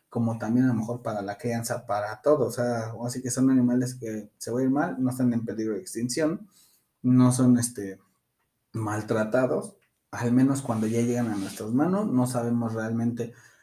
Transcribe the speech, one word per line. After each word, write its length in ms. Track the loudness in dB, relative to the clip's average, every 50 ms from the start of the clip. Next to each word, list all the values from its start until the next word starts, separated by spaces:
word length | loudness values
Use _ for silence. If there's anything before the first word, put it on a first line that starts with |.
| _ _
como 300 | -4 -2 0 0 -2 -2
también 260 | -2 0 2 4 4
a 40 | 4
lo 60 | 2
mejor 280 | 0 -2 -4 -6 -6 -6
para 180 | -6 -6 -4
la 160 | -6 -6 -8
crianza, 480 | -6 -4 -4 -4 -4 -4 -4 -6 -6 -4
para 380 | -4 -4 -4 -4 -6 -8 -2 2
todo. 240 | 2 4 4 2
O 40 | 0
sea, 440 | -2 -2 -2 -2 -2 -2 -4 -6 -8 -8 -8
así 160 | -8 -8 -6
que 100 | -6 -4
son 200 | 0 2 4 4
animales 440 | 6 4 4 4 2 2 0 -2 -4
que 340 | -8 -10 -8 -8 -8 -10 -12 _ -14
se 120 | -8 -6
va 100 | -2 0
a 20 | 0
ir 80 | 2
mal, 260 | 2 0 0 -2 -2 -2 -2
no 80 | -2
están 200 | 0 0 0 0 0
en 100 | 0 -2
peligro 300 | -4 -4 -4 -4 -4 -4
de 60 | -6
extinción, 680 | -8 -8 -8 -6 -6 -4 -2 -2 0 0 -2 -4 -8 -14 _ _ _ _ _ _ _ _ _ _ 2
no 280 | 4 6 8 8 6 6
son, 260 | 6 6 6 6 6
este, 400 | 4 0 -4 -6 -8 -8 -10 -12 _ _ _ _ _ _ _ _ _ _ _ _ _ _ -8
maltratados, 1040 | -6 -4 -4 -4 -4 -2 -2 -2 -2 0 0 0 0 2 2 0 -2 -4 -8 -12 _ _ _ _ _ _ _
al 220 | -8 -4 0 2 4
menos 300 | 4 4 4 2 0 -2
cuando 240 | -2 -2 -2 -2
ya 140 | 0 0 0
llegan 280 | 0 0 0 0 -2 -2
a 60 | -2
nuestras 340 | -4 -6 -6 -8 -8 -4 -2 0
manos. 340 | 2 2 2 2 0 0 0
No 160 | 2 2 2
sabemos 480 | 2 0 -2 -2 0 0 0 0 -2 -2
realmente 580 | -4 -4 -2 -2 -2 -2 -2 -2 -4 -6 -8 -10 -14 -20 -20 _ _